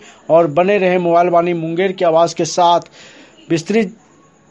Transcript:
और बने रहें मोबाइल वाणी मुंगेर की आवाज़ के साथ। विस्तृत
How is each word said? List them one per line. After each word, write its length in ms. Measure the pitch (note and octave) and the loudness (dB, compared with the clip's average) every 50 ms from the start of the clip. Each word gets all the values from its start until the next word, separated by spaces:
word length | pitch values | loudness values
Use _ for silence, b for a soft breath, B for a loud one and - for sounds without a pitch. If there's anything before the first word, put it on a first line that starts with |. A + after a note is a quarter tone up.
| B B B B B B | B B B B B B
और 160 | D3+ E3 E3+ | 2 2 2
बने 320 | E3 D3 E3 F3+ F#3+ G#3 G#3 | 2 0 0 0 0 0 0
रहें 200 | F#3+ F3+ F3+ F#3 | 0 0 0 0
मोबाइल 300 | F3 E3+ E3+ E3+ F3 F3+ | 0 2 2 2 2 2
वाणी 240 | E3+ E3+ E3+ F3 F3 | 2 0 0 0 -4
मुंगेर 380 | E3+ D#3+ D#3+ E3 E3+ F#3 G3 F#3 | -4 -6 -6 -4 -4 -4 -4 -4
की 120 | F#3+ F3+ | -2 -2
आवाज़ 300 | E3+ D#3+ D#3+ E3+ E3 E3 | 0 2 2 0 0 -2
के 100 | - E3+ | -4 -6
साथ। 360 | D#3+ - - F3 E3+ F3 E3+ D#3+ - B B B B B B B B B B _ - | -4 -2 0 2 2 2 0 -2 -6 B B B B B B B B B B _ -6
विस्तृत 460 | E3 D#3+ D#3 - G3+ A3+ A3 F#3 - _ _ _ _ _ _ _ _ _ _ _ | -6 -6 -4 -2 -2 -2 -2 -4 -8 _ _ _ _ _ _ _ _ _ _ _